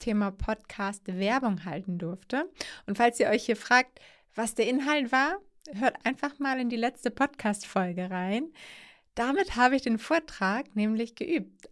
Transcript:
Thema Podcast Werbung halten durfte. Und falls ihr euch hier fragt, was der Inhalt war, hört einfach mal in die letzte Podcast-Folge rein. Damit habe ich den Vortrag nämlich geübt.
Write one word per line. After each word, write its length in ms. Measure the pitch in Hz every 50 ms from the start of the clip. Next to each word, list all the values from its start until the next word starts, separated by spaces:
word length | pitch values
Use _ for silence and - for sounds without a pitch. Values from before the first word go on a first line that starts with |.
Thema 320 | - 233 214 208 202 196
Podcast 760 | 190 196 - - 220 - - - - - 202 196 202 202 -
Werbung 580 | - 185 185 196 202 240 269 262 226 196 165 160
halten 340 | 185 - 165 190 - 180 175
durfte. 520 | 175 165 185 - - - 240 269 330 381 - - - - - - - -
Und 100 | 202 -
falls 220 | 240 240 240 -
ihr 80 | 233 -
euch 180 | 208 - -
hier 80 | - 220
fragt, 460 | 208 - - 240 254 254 - - - - - - _ _ _ _
was 220 | - 226 214 -
der 100 | - 220
Inhalt 460 | 208 254 277 269 285 302 294 269 233
war, 260 | - 262 277 302 359 403 - - _ _ - -
hört 320 | 185 202 262 262 - - -
einfach 360 | 233 269 - - 285 - -
mal 180 | 277 269 262 262
in 100 | 247 240
die 60 | 240
letzte 380 | 226 233 247 - - - 247
Podcast-Folge 1000 | 240 - 262 285 - - - 214 208 202 - - - 196 185 180 175 180 180 185
rein. 400 | 190 180 180 190 202 233 302 330 - - - - - - - - - _ _ _ _
Damit 420 | - 233 254 277 381 381 381 -
habe 200 | 233 247 254 269
ich 60 | 262
den 160 | - 247 226 220
Vortrag 760 | - - 311 330 320 - - - 196 190 202 240 294 - -
nämlich 400 | 214 208 214 220 220 233 233 -
geübt. 540 | - - - - 202 190 - - _ - -